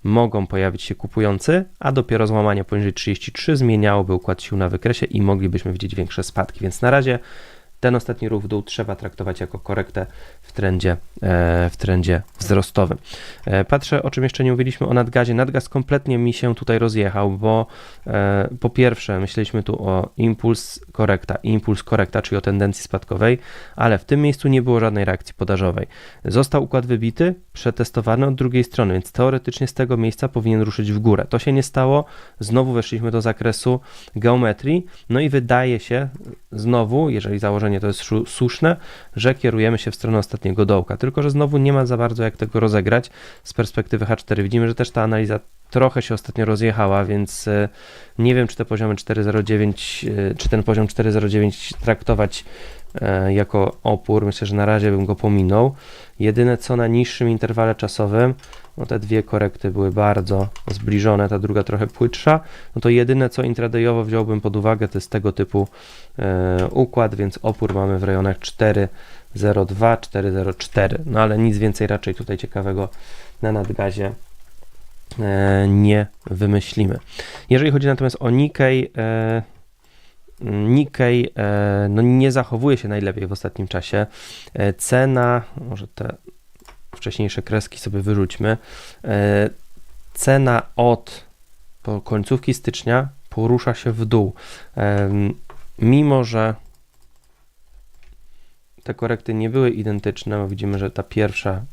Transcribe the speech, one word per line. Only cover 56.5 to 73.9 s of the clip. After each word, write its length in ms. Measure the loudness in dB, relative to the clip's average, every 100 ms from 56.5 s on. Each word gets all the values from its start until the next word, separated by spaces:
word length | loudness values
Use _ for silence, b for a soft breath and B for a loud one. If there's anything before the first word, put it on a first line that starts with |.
| 2
co 180 | 0 0
na 120 | 2
niższym 420 | 2 2 0 0
interwale 460 | 0 0 0 0 0
czasowym, 580 | -4 -2 0 4 2 2 B B B -12
no 80 | -4
te 140 | -4
dwie 240 | 0 0
korekty 480 | 0 0 0 -2 -4
były 200 | 0 0
bardzo 560 | 2 2 2 0 0 -2 -6 -8
zbliżone, 580 | -6 0 2 4 4 2
ta 100 | 0
druga 240 | -2 -2
trochę 240 | -2 -2 -4
płytsza, 520 | 0 0 2 2 2 B B B -2
no 60 |
to 80 | 4
jedyne 400 | 4 4 2 2
co 140 | 0
intradayowo 600 | -2 -2 -2 0 2 2
wziąłbym 380 | 0 0 0 0
pod 140 | 0 0
uwagę, 320 | 0 0 0
to 100 | -4
jest 140 | -4
tego 200 | -2 -2
typu, 360 | -2 -2 0 -2 B B B B -6
e, 480 | -2 0 2 2 0
układ, 440 | 0 0 2 0 0
więc 240 | -4 -2
opór 320 | -4 -2 -2
mamy 260 | 0 0 0
w 40 |
rejonach 360 | 0 0 0 -2
cztery 480 | -8 0 2 2 0 B B B B
zero 320 | -2 2 2 0
dwa, 320 | 2 2 2
cztery 340 | -2 -4 -2
zero 220 | -2 -2
cztery, 440 | -4 -4 0 0 0 -2
no 140 | 2
ale 160 | 2 4
nic 200 | 2 4
więcej 300 | 0 0 -2
raczej 280 | -2 -4 -8
tutaj 220 | -6 -6
ciekawego 520 | -6 -4 -4 -4 -4 B B B B B
na 100 | -2
nadgazie, 600 | -2 -2 -2 -2